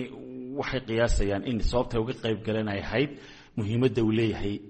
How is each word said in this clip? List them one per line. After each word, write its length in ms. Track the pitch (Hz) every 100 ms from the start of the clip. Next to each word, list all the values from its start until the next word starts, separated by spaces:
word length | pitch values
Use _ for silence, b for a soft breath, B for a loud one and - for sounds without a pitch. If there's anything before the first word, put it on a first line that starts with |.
| 123 - 127 127 127
waxay 260 | 139 135 135
qiyaasayaan 640 | 113 113 117 - 101 98 131
in 120 | 117
sababta 340 | 92 123 123
ay 80 | 120
uga 120 | 113
qayb 240 | 127 113 107
galeen 260 | 107 107 110
ay 120 | 98
ahayd 300 | 80 110 147 - B B B
muhiimadda 460 | - 104 113 127 110
uu 80 | 110
leeyahay 420 | 110 113 90 101 104 -